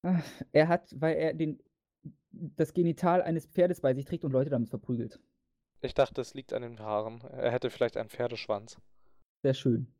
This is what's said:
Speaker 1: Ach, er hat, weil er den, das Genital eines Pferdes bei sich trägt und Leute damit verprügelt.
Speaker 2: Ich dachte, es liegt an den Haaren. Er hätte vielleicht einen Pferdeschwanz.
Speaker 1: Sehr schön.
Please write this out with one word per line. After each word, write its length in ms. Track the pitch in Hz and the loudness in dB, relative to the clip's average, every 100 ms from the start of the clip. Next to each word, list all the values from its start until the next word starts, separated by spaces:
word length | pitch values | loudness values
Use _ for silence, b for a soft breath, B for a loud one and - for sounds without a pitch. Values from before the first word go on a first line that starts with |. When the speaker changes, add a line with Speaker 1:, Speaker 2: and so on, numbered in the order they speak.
| 175 | 2
Speaker 1:
Ach, 180 | 180 151 B - | 0 0 B 2
er 160 | 151 160 | 4 6
hat, 280 | 175 _ - | 4 _ -2
weil 160 | 160 156 | 0 2
er 160 | 160 | 0
den, 260 | 156 160 147 _ _ _ _ 151 - _ | 0 -4 -4 _ _ _ _ -20 -20 _
das 420 | - 165 - 156 | -12 -12 -2 -2
Genital 480 | - 170 160 180 180 | 2 0 2 2 2
eines 260 | 175 165 - | 2 -4 -4
Pferdes 340 | - 180 180 | 2 2 4
bei 120 | 139 | 0
sich 120 | 131 139 | 0 -2
trägt 200 | 170 151 | -6 0
und 60 | |
Leute 180 | 131 139 | 0 0
damit 200 | 127 113 | 0 -2
verprügelt. 520 | - - 120 110 - _ _ _ _ _ _ | -6 -4 -4 -4 -10 _ _ _ _ _ _
Speaker 2:
Ich 120 | 127 | -6
dachte, 260 | - 131 - | 0 0 0
es 140 | 123 | -8
liegt 180 | 139 131 | -10 -8
an 120 | - | -8
den 160 | 120 113 | -8 -10
Haaren. 420 | 107 107 110 117 | -4 -2 -2 -10
Er 300 | 117 127 120 | -16 -2 0
hätte 180 | 120 127 | 2 -2
vielleicht 260 | - 120 - | 0 -2 0
einen 140 | 110 | -8
Pferdeschwanz. 720 | - 120 113 - 104 113 - - _ - - _ _ | -4 -4 -4 -4 -4 -4 -20 -20 _ -20 -20 _ _
Speaker 1:
Sehr 100 | 139 | 0
schön. 400 | 131 135 117 123 | 2 2 2 -2